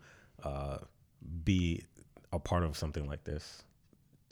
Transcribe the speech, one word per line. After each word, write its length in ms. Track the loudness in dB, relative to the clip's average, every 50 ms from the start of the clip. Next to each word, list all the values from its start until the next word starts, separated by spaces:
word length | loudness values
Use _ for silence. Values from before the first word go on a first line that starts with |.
| -10 -18 -20 -20 -20 -20 _ -8 -6
uh, 340 | -4 -2 -2 -2 -4 -4 -6 -8 -12 _ _ _ _ _ -16 -10 -8 -6 0 4
be 400 | 6 6 6 6 4 2 0 -4 -10 -18 -20 -20 -20 -20 -20 -10 -4
a 80 | -4 -2
part 240 | 0 2 2 4 4
of 140 | 2 0
something 300 | -2 -2 -2 -2 -2 -2
like 160 | -4 -4 -6 -6
this. 400 | -6 -6 -6 -6 -10 -16 -18 -20 -20 -20 _ _ _ _ _ _ _ _ _ _ _